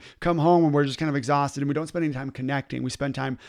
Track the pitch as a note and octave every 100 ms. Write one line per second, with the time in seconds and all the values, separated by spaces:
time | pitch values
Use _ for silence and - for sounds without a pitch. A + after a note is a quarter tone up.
0 | - - F3 E3+ D#3+ F3 D#3+ D3 C#3+ B2+
1 | D#3+ C#3+ A#2+ C#3+ C#3 C#3 C#3 C#3+ D#3 F3
2 | D#3+ C3 C3+ C3 C3 C#3 - B2+ B2+ -
3 | C#3+ C3 C3+ B2+